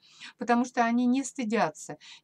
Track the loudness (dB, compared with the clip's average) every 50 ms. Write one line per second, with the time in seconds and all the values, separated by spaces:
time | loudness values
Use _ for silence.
0 | _ _ -20 -20 -20 -18 -14 -6 0 2 2 2 2 0 0 0 2 2 2 2
1 | 2 2 2 2 0 -4 -6 -6 -4 -2 0 0 0 0 -2 -6 -12 -14 -14 -14
2 | -16 -20 -20 -12